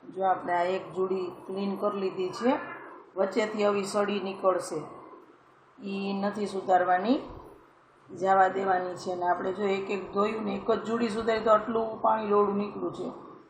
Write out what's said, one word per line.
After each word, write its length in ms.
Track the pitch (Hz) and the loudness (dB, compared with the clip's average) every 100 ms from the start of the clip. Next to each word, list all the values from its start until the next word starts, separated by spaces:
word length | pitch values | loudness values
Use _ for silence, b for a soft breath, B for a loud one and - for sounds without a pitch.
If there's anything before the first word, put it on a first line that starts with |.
જો 220 | - 175 | -14 -2
આપણે 280 | 190 185 180 | 0 0 0
આ 120 | 175 180 190 | 0 2 0
એક 80 | 170 160 | -4 -2
જોડી 320 | 190 190 180 - - | 0 0 -4 -8 -10
ક્લીન 260 | 190 202 190 | -4 -2 0
કરી 240 | 208 202 | -2 0
લીધી 320 | 190 190 185 - | -2 -2 -4 0
છે, 140 | 226 294 - - - - - 175 | 2 2 -2 -12 -14 -18 -14 -2
વચ્ચેથી 480 | 196 247 214 214 | 0 2 0 2
આવી 240 | 202 202 196 | 2 2 0
સડી 280 | 208 202 202 | 0 2 0
નીકળશે, 580 | 190 190 196 180 - 160 - - - - - - _ _ _ - | -2 0 2 2 0 -6 -8 -14 -18 -20 -20 -20 _ _ _ -12
ઈ 340 | 202 196 196 | -6 -4 -2
નથી 400 | 196 196 208 202 | 0 -2 -2 -4
સુધારવાની, 640 | 190 185 185 180 180 202 277 - - - - - _ _ _ - | -4 0 2 4 2 2 0 -2 -14 -18 -20 -20 _ _ _ -18
જવા 380 | - 185 190 190 | -4 2 6 6
દેવાની 520 | 190 196 185 185 180 | 4 2 2 0 -6
છે. 100 | - | -6
અને 140 | 180 175 | -2 0
આપણે 240 | 175 190 | 0 0
જો 120 | 185 | -2
એક 260 | 202 190 196 | 0 0 -2
એક 140 | 202 180 | -6 -4
ધોયું 320 | 202 214 220 | 0 0 0
ને 100 | 208 196 | -4 -4
એક 120 | - | 0
જ 140 | 220 | 0
જોડી 300 | 208 233 233 208 | 0 0 0 0
સુધારી 280 | 226 220 | 0 0
તો 60 | 220 | 6
આટલું 380 | 214 214 226 226 220 | 4 4 -2 -2 0
પાણી 260 | 220 220 214 | 2 2 4
લોડું 240 | 208 208 202 | 4 4 2
નીકળ્યું 360 | 202 196 180 | -2 -4 -6
છે. 140 | - 254 - - - - | -6 -8 -8 -16 -20 -20